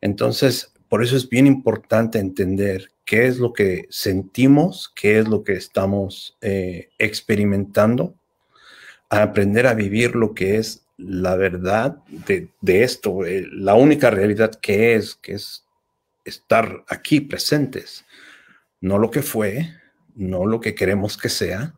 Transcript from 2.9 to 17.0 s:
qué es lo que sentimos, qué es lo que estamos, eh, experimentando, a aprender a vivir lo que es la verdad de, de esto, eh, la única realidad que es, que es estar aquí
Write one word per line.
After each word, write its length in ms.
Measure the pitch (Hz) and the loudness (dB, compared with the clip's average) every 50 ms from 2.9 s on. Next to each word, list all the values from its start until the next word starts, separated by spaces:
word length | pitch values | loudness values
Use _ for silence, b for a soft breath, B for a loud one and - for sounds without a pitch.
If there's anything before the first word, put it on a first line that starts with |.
| _ _ _ | _ _ _
qué 220 | - - 107 120 127 | -2 0 2 2 2
es 100 | 123 127 | 2 0
lo 140 | 123 117 120 | -2 -4 0
que 320 | - 104 98 90 90 - - | 0 0 0 0 -2 -8 -12
sentimos, 1000 | - - - 107 95 92 92 - _ - 123 135 139 147 156 185 - - - - _ | -12 -6 -4 -2 -2 -4 -4 -6 _ 2 4 6 6 6 4 2 0 -6 -14 -16 _
qué 240 | - - 101 107 110 | -2 0 2 4 4
es 80 | 110 110 | 2 2
lo 160 | 110 101 - | 0 -2 -2
que 100 | - 98 | -4 -6
estamos, 840 | 92 - - _ - 98 98 98 101 98 92 90 - - - _ _ | -6 -6 -6 _ -2 0 0 0 -2 -2 -4 -8 -14 -18 -20 _ _
eh, 480 | - 110 98 98 92 92 90 82 - _ _ _ | -6 -4 -4 -2 -4 -4 -8 -10 -14 _ _ _
experimentando, 1200 | - 107 - - - _ 110 101 104 101 101 98 101 - - - 104 110 117 127 165 175 - _ _ _ _ _ _ B B B B B B B B B B B B _ | -2 -2 -2 -6 -4 _ -2 0 0 0 0 -2 -4 -4 0 2 2 2 2 0 -2 -4 -8 _ _ _ _ _ _ B B B B B B B B B B B B _
a 120 | - 104 107 | 0 2 2
aprender 440 | 107 107 107 101 101 101 113 123 131 | 2 2 0 0 2 2 4 4 2
a 60 | 117 | 2
vivir 420 | 110 107 98 101 110 120 120 117 | 2 -2 -2 0 0 0 0 0
lo 180 | 120 113 104 110 | 0 -2 -2 -2
que 240 | - 92 95 101 110 | -2 -2 0 0 0
es 280 | 110 110 - - _ _ _ _ | -2 -4 -8 -16 _ _ _ _
la 380 | 87 92 95 90 92 92 92 | -12 -8 -6 -4 -2 -2 0
verdad 600 | 92 95 95 87 90 90 90 98 110 113 139 165 - _ _ | 0 0 0 -2 -2 -4 0 0 0 0 -2 -4 -8 _ _
de, 420 | - - - - 98 90 80 - _ _ | -20 -20 -4 -2 -2 -2 -2 -8 _ _
de 220 | - 95 - 95 117 | 0 2 4 4 4
esto, 420 | 123 127 - - 107 92 95 95 | 2 0 -4 -4 -4 -4 -4 -4
eh, 200 | 85 92 98 87 - | -4 -4 -6 -6 -8
la 240 | - - 98 95 101 | -12 -6 2 4 6
única 340 | 113 131 151 151 - - 123 | 8 8 8 6 6 4 4
realidad 460 | 107 98 98 107 104 104 113 107 - | 4 4 2 0 2 2 0 0 0
que 400 | _ - - 104 101 110 117 117 | _ -4 -2 0 2 4 4 4
es, 200 | 110 101 110 - | 2 0 -4 -10
que 180 | _ _ - - | _ _ -12 -12
es 320 | 104 - - - - _ _ _ _ _ _ _ _ _ _ _ _ _ | -12 -12 -14 -18 -20 _ _ _ _ _ _ _ _ _ _ _ _ _
estar 580 | - - - _ _ 110 113 113 101 - - _ _ | -18 -18 -18 _ _ 0 0 0 0 -6 -14 _ _
aquí 320 | 113 104 | -10 -10